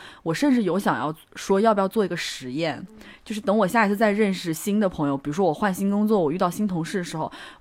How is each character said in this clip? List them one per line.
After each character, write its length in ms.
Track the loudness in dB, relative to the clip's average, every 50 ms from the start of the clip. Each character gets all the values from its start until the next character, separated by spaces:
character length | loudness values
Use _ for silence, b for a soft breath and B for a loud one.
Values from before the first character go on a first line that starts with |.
| B B B B B
我 100 | -4 -2
甚 200 | 2 2 2 4
至 100 | 4 2
有 160 | 2 0 0
想 180 | 2 0 0
要 160 | 0 0 -4 -4 -6 -12 _ -16
说 240 | -8 -2 0 2 4
要 140 | 4 4 4
不 80 | 4
要 60 | 2
做 180 | 0 0 0 0
一 20 |
个 80 | 0 -2
实 380 | -4 -6 -8 -10 -10 -10 -8 -4
验， 340 | -2 -2 -2 -4 -4 -10 -16 -18 B B B B B B
就 100 | -8 -8
是 60 | -6
等 140 | -2 0 2
我 120 | 2 2
下 180 | 2 4 2 2
一 40 | 2
次 80 | 2
再 140 | 2 2 2
认 200 | 4 4 2 2
识 220 | 0 -2 -4 -6 -6
新 240 | -4 -2 -2 0 2
的 80 | 2
朋 200 | 0 0 0 -2
友， 100 | -2 -2
比 120 | -2 -4 -4
如 40 | -2
说 120 | 0 2
我 80 | 2 2
换 200 | 0 0 -2 0
新 160 | 0 -2 0
工 180 | 0 2 2
作， 120 | 2 2 2
我 120 | 2 2
遇 60 | 0
到 120 | 0 0 -2
新 180 | 0 -2 -2
同 160 | -2 -2 -2 -4
事 140 | -4 -4
的 60 | -6 -6
时 140 | -6 -6
候， 140 | -6 -6 -6 B B B B B B